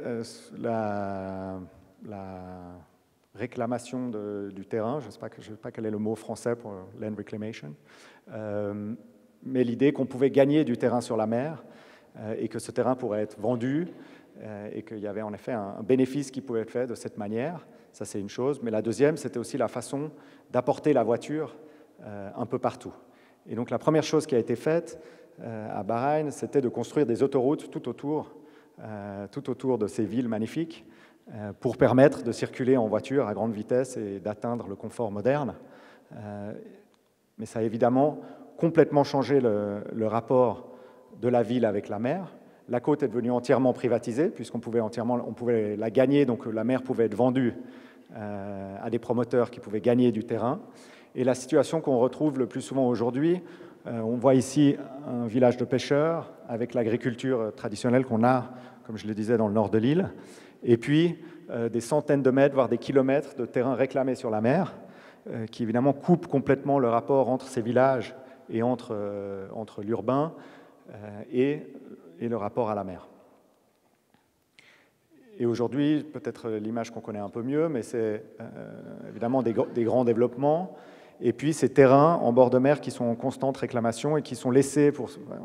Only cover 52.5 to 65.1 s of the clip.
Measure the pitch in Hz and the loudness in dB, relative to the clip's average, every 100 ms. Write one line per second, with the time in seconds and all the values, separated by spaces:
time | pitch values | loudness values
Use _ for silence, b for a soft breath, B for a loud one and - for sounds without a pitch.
52.5 | 135 - 139 123 120 120 123 160 180 - | -4 -6 0 2 2 0 2 2 0 -2
53.5 | B B B - 117 113 123 127 131 123 | B B B -10 -6 -2 2 6 6 6
54.5 | - 143 143 - - 147 123 117 120 123 | 4 4 4 -2 -12 -8 -4 -2 4 4
55.5 | 120 123 127 - 143 156 165 127 - - | 4 2 0 2 2 2 0 -6 -12 -8
56.5 | 117 123 123 113 127 123 117 135 127 110 | -6 -2 0 0 0 -2 -2 0 0 -2
57.5 | - 120 104 123 123 131 110 120 131 107 | -4 -8 -2 2 2 4 2 4 4 0
58.5 | B B B - 110 104 107 107 120 107 | B B B -14 -10 -6 -4 2 2 4
59.5 | 107 101 110 117 156 196 - B B B | 2 4 4 4 2 0 -6 B B B
60.5 | B - 117 - 151 175 170 B B - | B 4 4 4 2 2 0 B B -10
61.5 | 117 117 117 113 151 147 143 131 131 139 | -4 -2 -2 0 0 2 2 4 6 6
62.5 | 135 117 117 - 135 131 139 147 - 117 | 6 2 2 2 4 4 2 0 -6 -4
63.5 | 135 123 120 135 139 131 127 120 110 117 | 0 0 2 0 0 0 -2 -2 0 2
64.5 | 156 160 - - B B | 2 0 -6 -18 B B